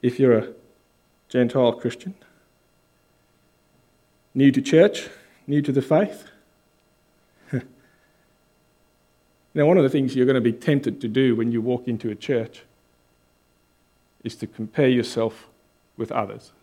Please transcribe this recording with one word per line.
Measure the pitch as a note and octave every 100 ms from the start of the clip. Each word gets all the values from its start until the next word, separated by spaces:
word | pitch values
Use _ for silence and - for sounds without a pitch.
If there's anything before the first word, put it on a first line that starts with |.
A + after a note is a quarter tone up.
If | B2 A#2+
you're | C3 A2+
a | - - _ _ _ _ _ _ _
Gentile | B2+ A#2+ C#3 B2
Christian, | - A#2+ - F#3 - _ _ _ _ _ _ _ _ _ _ _ _ _ _ _ _ _ _ _ _ _
new | B2+ C#3
to | C3
church, | C3 D#3+ G3+ - - - _ _ -
new | C#3+
to | D3
the | C3+
faith, | C3 D#3+ G3+ - - _ _ _ _ _ _ _ _ _ _ _ _
<laughs> | C3 - _ _ _ _ _ _ _ _ _ _ _ _ _ _ _ _ _ _
now | D3+ D3
one | F3+
of |
the | C3+
things | C#3 C3 B2+
you're | B2
gonna | C3+
be | A#2
tempted | A2+ - C#3+ C#3 -
to | A#2
do | A2 C3 A2+
when | A#2
you | A#2
walk | A#2 B2 B2
into | A2+ A2+
a | G#2
church | - B2+ A2+ - _ _ _ _ _ _ _ _ _ _ _ _ _ _ _ _
is | A2+ -
to | -
compare | - A2 - C3+
yourself | B2 A2+ - A2+ - - _ _ _ _ -
with | A2+
others. | A#2 G2+ G#2+ - _